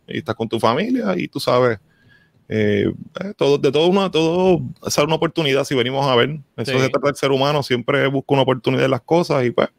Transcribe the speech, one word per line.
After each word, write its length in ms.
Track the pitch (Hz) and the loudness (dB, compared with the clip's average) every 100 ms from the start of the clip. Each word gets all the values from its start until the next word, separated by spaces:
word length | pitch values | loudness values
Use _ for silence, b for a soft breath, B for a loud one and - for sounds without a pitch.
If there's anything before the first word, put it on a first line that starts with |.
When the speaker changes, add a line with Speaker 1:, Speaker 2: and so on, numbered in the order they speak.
| - | -10
Speaker 1:
y 120 | - | -8
estás 160 | 113 110 | -6 -6
con 120 | 113 | -4
tu 120 | 120 | 0
familia, 560 | 113 127 214 254 214 180 | 2 2 0 -2 -2 -4
y 100 | 147 | -6
tú 120 | 143 | -4
sabes, 400 | - 127 123 110 - b b b b _ - | 0 2 2 -2 -10 b b b b _ -6
eh, 380 | 107 107 101 101 92 - - | -2 0 0 0 -4 -12 -12
eh, 120 | 190 214 | -12 -2
todo, 220 | 139 143 | 0 2
de 140 | 143 | 2
todo 160 | 143 170 | 2 2
una, 240 | 196 190 | 2 0
todo, 500 | 156 160 175 185 170 127 - - | 0 0 0 2 0 -2 -10 -4
esa 160 | - | -2
es 60 | 151 | 0
una 80 | 160 | 0
oportunidad 480 | 165 156 151 135 | -2 -2 0 0
si 100 | 139 | 0
venimos 320 | 135 117 135 139 | 0 0 0 2
a 100 | 123 | 2
ver. 220 | 127 156 - - | 2 -2 -12 -10
Eso 160 | 120 | -2
Speaker 2:
Sí. 60 | 131 | 0
Speaker 1:
se 100 | 131 | 0
trata 180 | 147 139 | 0 -2
del 80 | 139 | -2
ser 160 | 139 | 0
humano, 320 | 135 139 147 | 2 2 0
siempre 420 | 131 123 117 139 135 | 0 -2 0 0 0
busca 260 | 139 - 139 | -2 0 2
una 80 | |
oportunidad 420 | 127 127 - 131 135 | 2 0 0 0 0
en 60 | |
las 100 | 127 | 0
cosas 420 | - 165 170 139 123 | 0 0 2 0 0
y 40 | |
pues. 180 | 117 - | 0 -2